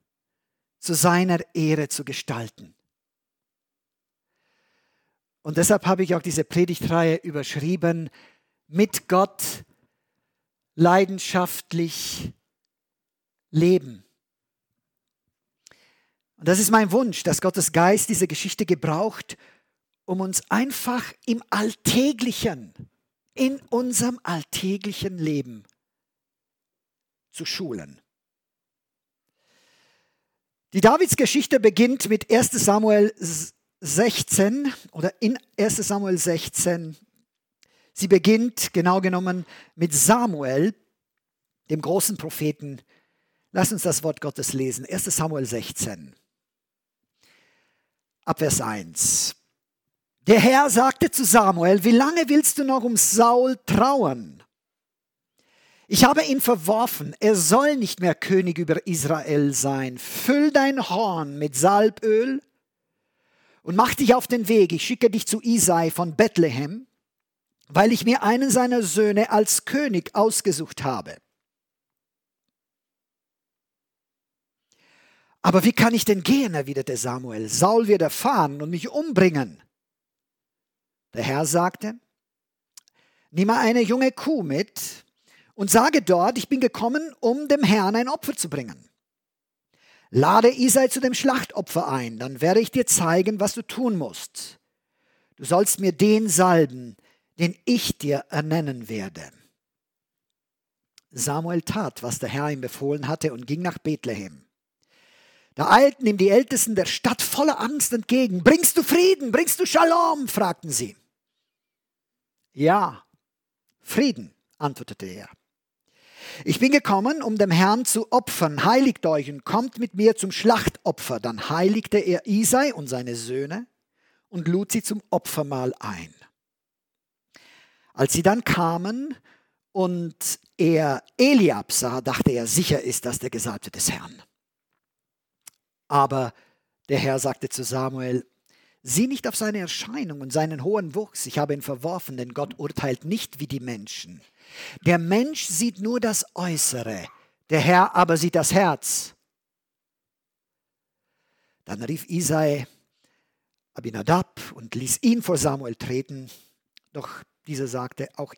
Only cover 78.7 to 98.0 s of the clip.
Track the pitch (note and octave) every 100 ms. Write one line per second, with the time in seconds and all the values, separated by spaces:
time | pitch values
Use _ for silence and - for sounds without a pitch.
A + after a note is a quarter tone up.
78.7 | F3 A#3+ D4 D#4+ G3 F#3 D3 A2 D2 _
79.7 | _ _ _ _ _ _ _ _ _ _
80.7 | _ _ _ _ A#2+ A2+ C#3 D3+ E3+ F3+
81.7 | - G#3+ A#3 _ _ _ _ _ _ _
82.7 | - _ _ _ _ _ D#3 G3+ B3 A3+
83.7 | A#3+ G#3+ B3 C4 - D4 D4 D#3 C#3+ G#3
84.7 | - - - _ _ _ _ _ - G3
85.7 | A3+ C#4+ D4+ F#3+ F3 G3+ B3 - C4 A#3+
86.7 | - A#3 D4+ D#4+ - A#3 C4+ D4 D4 G3
87.7 | G#3+ G3 A3+ B3+ D#4+ - - E3 C#3+ A2+
88.7 | C2+ _ _ _ _ _ _ _ _ _
89.7 | _ _ _ _ B2 D3+ G#3 A#3 C4 B3
90.7 | C4 C4 C4+ C4 A#3 C4+ B3+ - - F3
91.7 | D#3+ - C3+ A#2 A2+ C3 B2+ D#3+ G#3 A3+
92.7 | B3+ - - E3 F3+ F#3+ G#3 G3 A#3+ -
93.7 | - B3 F#3 A#2 - - - - - _
94.7 | _ _ _ _ _ _ _ C#3 F3 G#3
95.7 | - F#3+ D#3+ G#3 G#3+ A3 D#3+ F#3 E3 C#3
96.7 | B2+ A#2+ - _ _ _ - F3 - -
97.7 | B3 - -